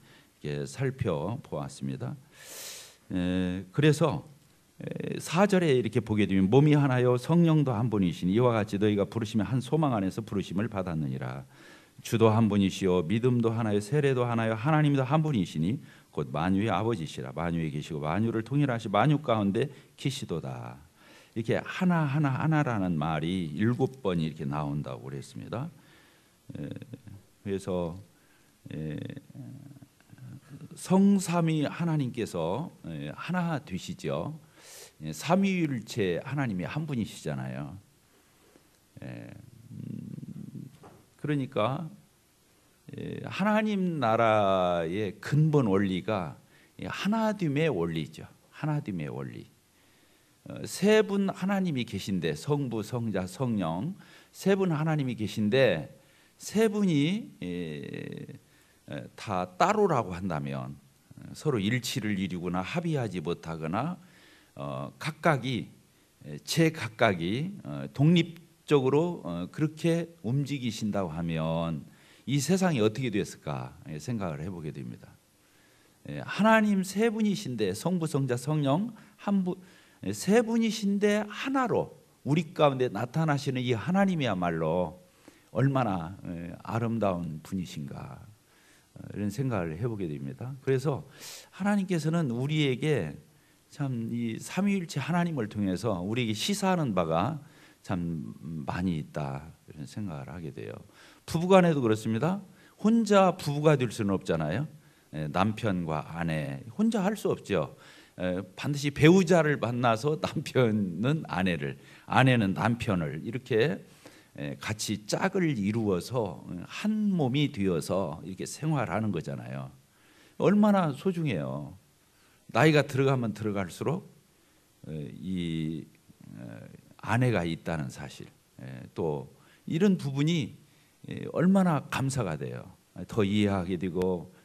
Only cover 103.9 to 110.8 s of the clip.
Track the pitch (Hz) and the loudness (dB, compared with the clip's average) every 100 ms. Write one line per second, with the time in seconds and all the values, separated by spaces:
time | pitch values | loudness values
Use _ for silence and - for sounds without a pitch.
103.9 | 107 101 95 - 82 76 98 156 - - | 0 0 0 0 0 0 -2 -4 -8 -20
104.9 | _ _ 76 76 85 101 107 110 92 80 | _ _ -8 -4 0 0 0 -2 -2 -2
105.9 | 76 - 82 85 78 71 67 113 - 226 | -4 -4 -4 -2 -2 -4 -8 -10 0 0
106.9 | 220 185 214 180 123 - 92 71 - - | 2 0 0 -2 -2 0 0 0 -6 -20
107.9 | - - - 90 90 101 - 131 147 143 | -20 -20 -6 -4 -4 -6 -8 -6 -4 -4
108.9 | 139 151 185 170 175 151 139 113 120 123 | 6 8 8 6 4 4 0 -2 2 2
109.9 | 110 147 151 - - - 135 120 107 | 2 0 -2 -4 -4 0 2 4 4